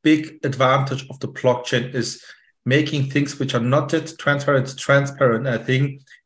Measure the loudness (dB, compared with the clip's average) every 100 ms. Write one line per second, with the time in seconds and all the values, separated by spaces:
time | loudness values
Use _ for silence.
0 | 2 2 0 -8 -6 0 2 2 0 -4
1 | -8 -10 -10 -2 0 0 0 -2 -2 -4
2 | -6 -8 -18 -20 _ _ 0 2 2 -2
3 | 0 0 -2 -2 -2 0 2 2 2 -2
4 | -2 -4 -2 0 2 2 0 -4 2 2
5 | 2 0 2 2 0 -2 0 0 0 -4
6 | _ -20